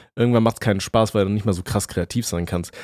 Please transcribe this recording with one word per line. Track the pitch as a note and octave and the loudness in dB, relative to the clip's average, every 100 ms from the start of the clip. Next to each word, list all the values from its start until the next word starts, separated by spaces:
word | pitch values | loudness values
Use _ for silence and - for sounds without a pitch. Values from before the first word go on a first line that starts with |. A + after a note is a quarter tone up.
| - - | -10 0
irgendwann | A#2+ A#2+ | 2 4
macht's | A2+ - | 2 2
keinen | A#2 G2 | 0 0
Spaß, | - A2+ A2 | 2 2 2
weil | G#2+ G2 | 2 0
du | |
nicht | G#2 G#2+ | 0 0
mal | |
so | F2+ | -2
krass | - G#2 - | -2 -4 -2
kreativ | - E2+ A#2+ - | -4 -4 -4 -4
sein | F2 F2 | -4 -2
kannst. | F2 E2+ - | -4 -6 -12